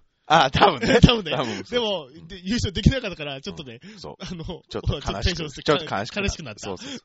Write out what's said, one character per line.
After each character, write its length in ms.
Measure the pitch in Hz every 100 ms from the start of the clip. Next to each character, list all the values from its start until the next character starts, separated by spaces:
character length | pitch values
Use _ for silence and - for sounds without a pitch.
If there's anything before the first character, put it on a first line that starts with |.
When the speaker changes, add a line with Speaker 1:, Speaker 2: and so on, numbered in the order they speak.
| _ _ -
Speaker 1:
あ、 220 | 156 139
多 200 | - -
分 160 | 131 226
ね。 140 | 226
Speaker 2:
<laughs> 20 |
多 120 | - 233
分 100 | 165
ね。 60 |
Speaker 1:
多 120 | 143
分 120 | 123 107
そ 60 |
う。 40 | -
Speaker 2:
で 140 | 240
も、 260 | 220 185 131
Speaker 1:
う 60 |
ん。 160 | 160 170
Speaker 2:
で、 100 | 190
優 120 | 180
勝 180 | 233 -
で 100 | 190
き 80 | 226
な 100 | 262
か 60 | 220
っ 20 |
た 80 | 170
か 80 | 147
ら、 160 | 135
ち 80 | 202
ょ 40 |
っ 40 | 165
と 80 | 135
ね、 140 | 117
Speaker 1:
う 40 | 190 214
ん。 40 |
そ 120 | -
う。 40 | -
Speaker 2:
あ 140 | 190
の、 100 | 175 151
Speaker 1:
ち 20 | 170 _ 107
ょ 20 |
っ 20 |
と 100 | -
悲 80 | 156
し 0 |
く、 0 |
Speaker 2:
ち 100 | -
ょ 60 | 98
っ 40 |
と 0 |
テ 80 | 196
ン 40 | 170
シ 80 |
ョ 20 | 151
ン 40 |
Speaker 1:
ち 220 | 143 151
ょ 40 | 143
っ 40 |
と 160 | 151 101
悲 80 | 107
し 60 |
く 40 | -
な 60 |
っ 0 |
た。 0 |
Speaker 2:
悲 60 | 196
し 80 | -
く 60 |
な 80 | 139
っ 40 | 104
た。 40 |
Speaker 1:
そ 120 | 104
う 40 | 92
そ 100 | 262
う 100 |
そ 60 | 262